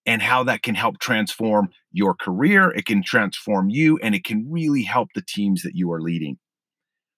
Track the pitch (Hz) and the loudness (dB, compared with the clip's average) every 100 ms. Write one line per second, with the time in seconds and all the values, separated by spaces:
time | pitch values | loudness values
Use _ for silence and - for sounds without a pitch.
0 | - 113 - 127 127 110 - 98 113 98 | -2 0 2 2 2 -2 -2 -2 -2 -2
1 | - 110 104 - 113 107 95 - _ 87 | -2 0 -2 -2 0 2 2 -4 _ 0
2 | 98 90 - 92 151 202 185 - - 104 | 0 0 -2 2 4 6 4 2 0 0
3 | 92 123 101 - - 98 95 127 156 156 | 2 0 0 -4 -2 0 0 2 2 2
4 | 113 101 - 107 123 165 156 139 98 123 | 0 -2 -2 -4 -4 -2 0 0 0 -2
5 | 110 - - - 101 92 90 87 90 82 | -2 -6 -6 -2 0 0 -2 -4 -2 -2
6 | 80 85 76 65 _ _ _ _ _ _ | -4 -4 -4 -8 _ _ _ _ _ _
7 | _ | _